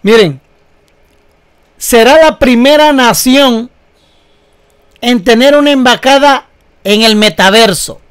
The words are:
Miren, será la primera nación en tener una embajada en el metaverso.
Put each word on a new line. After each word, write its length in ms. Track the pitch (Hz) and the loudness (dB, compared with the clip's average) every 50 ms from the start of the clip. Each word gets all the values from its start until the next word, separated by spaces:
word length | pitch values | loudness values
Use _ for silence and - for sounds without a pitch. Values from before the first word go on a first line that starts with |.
Miren, 400 | - 196 226 226 202 165 135 131 _ _ _ _ _ _ _ _ _ _ _ _ _ _ _ _ _ _ _ _ _ _ _ _ _ _ _ | 0 2 2 2 2 -2 -4 -10 _ _ _ _ _ _ _ _ _ _ _ _ _ _ _ _ _ _ _ _ _ _ _ _ _ _ _
será 440 | _ - - 247 233 226 247 285 311 | _ -6 -2 0 2 2 2 4 4
la 180 | 320 311 - _ | 2 2 0 _
primera 520 | 277 254 247 233 247 277 302 302 302 302 294 | -2 0 0 0 0 0 2 2 0 0 0
nación 760 | 269 247 233 226 - - 254 254 277 277 262 240 220 240 247 _ _ _ _ _ _ _ _ _ _ _ _ _ _ _ _ _ _ _ _ _ _ _ _ _ _ | 0 0 0 -2 -2 -2 0 0 0 0 0 -2 -4 -8 -12 _ _ _ _ _ _ _ _ _ _ _ _ _ _ _ _ _ _ _ _ _ _ _ _ _ _
en 220 | - 240 247 233 175 | -4 -2 -2 -2 0
tener 320 | 240 233 226 254 285 285 | 0 0 2 2 2 2
una 160 | 294 285 294 | 2 0 0
embajada 760 | 285 262 254 254 233 - - 262 277 269 277 285 269 247 - _ _ _ _ _ _ _ _ | 0 0 0 -2 -2 -2 -2 -2 0 2 2 2 0 -2 -6 _ _ _ _ _ _ _ _
en 180 | 196 208 214 | -4 -2 0
el 140 | 226 226 214 | 0 0 0
metaverso. 840 | 214 214 214 208 - 190 190 196 226 226 202 180 - - - - - _ _ | 0 -2 -2 -2 -2 -2 0 2 2 0 0 -2 -6 -10 -14 -16 -20 _ _